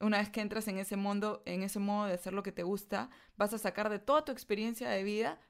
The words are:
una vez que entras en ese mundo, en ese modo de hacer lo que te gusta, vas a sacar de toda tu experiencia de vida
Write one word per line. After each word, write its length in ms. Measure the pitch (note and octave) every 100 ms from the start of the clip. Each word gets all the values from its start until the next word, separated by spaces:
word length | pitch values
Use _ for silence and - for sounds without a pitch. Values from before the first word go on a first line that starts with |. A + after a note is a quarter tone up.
una 180 | G#3 G#3
vez 120 | G#3
que 100 | A3+
entras 260 | G#3+ A3 A3
en 100 | F#3+
ese 180 | F#3+ G3
mundo, 460 | G3 G3+ G#3+ G#3
en 180 | - F3+
ese 160 | G3 G3+
modo 260 | G3+ G#3 G#3
de 80 |
hacer 180 | F3+ F#3+
lo 100 | G3
que 100 | G3+
te 100 | F3
gusta, 480 | F3 G3 - G3+ B3+ - - -
vas 160 | G#3
a 60 | A3
sacar 300 | G#3 F#3 G#3+
de 80 | G#3
toda 260 | G3+ D4
tu 80 | D4+
experiencia 560 | C4 - G3+ A3 A3+ B3
de 140 | G3+
vida 340 | G3 G#3 A#3 D#4+ -